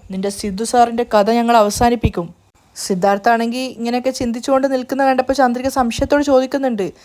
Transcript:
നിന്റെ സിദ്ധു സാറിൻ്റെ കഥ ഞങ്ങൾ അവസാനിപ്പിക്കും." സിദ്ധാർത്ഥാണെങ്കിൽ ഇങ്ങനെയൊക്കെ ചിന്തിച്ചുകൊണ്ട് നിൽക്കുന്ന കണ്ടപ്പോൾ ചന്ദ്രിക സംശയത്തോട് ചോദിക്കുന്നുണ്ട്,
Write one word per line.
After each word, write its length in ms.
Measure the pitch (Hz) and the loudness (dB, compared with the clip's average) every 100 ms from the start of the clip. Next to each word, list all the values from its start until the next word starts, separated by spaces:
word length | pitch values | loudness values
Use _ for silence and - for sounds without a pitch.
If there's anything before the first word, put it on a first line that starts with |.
| - | -8
നിന്റെ 220 | 190 202 | -6 -6
സിദ്ധു 340 | 202 208 190 226 | -6 -6 -6 0
സാറിൻ്റെ 340 | 247 240 233 240 | 2 4 2 0
കഥ 180 | 214 202 | 2 4
ഞങ്ങൾ 240 | 233 233 233 | 2 4 4
അവസാനിപ്പിക്കും." 720 | 208 202 240 233 226 190 170 - _ _ _ - | 4 2 2 2 0 -2 -8 -12 _ _ _ -12
സിദ്ധാർത്ഥാണെങ്കിൽ 880 | - 190 196 202 220 233 233 247 254 | -6 0 0 2 2 2 0 -4 -8
ഇങ്ങനെയൊക്കെ 400 | 214 233 247 247 | -8 -4 -2 -2
ചിന്തിച്ചുകൊണ്ട് 560 | 254 247 233 254 269 269 | -2 -4 -4 0 0 0
നിൽക്കുന്ന 320 | 262 247 269 | -2 -4 -2
കണ്ടപ്പോൾ 320 | 269 254 254 269 | 0 2 0 2
ചന്ദ്രിക 300 | 254 240 262 | 0 0 -4
സംശയത്തോട് 540 | 269 240 - 269 294 | -2 -2 -2 0 0
ചോദിക്കുന്നുണ്ട്, 600 | 285 262 262 277 269 220 185 - | 2 2 2 -2 -2 -2 -6 -8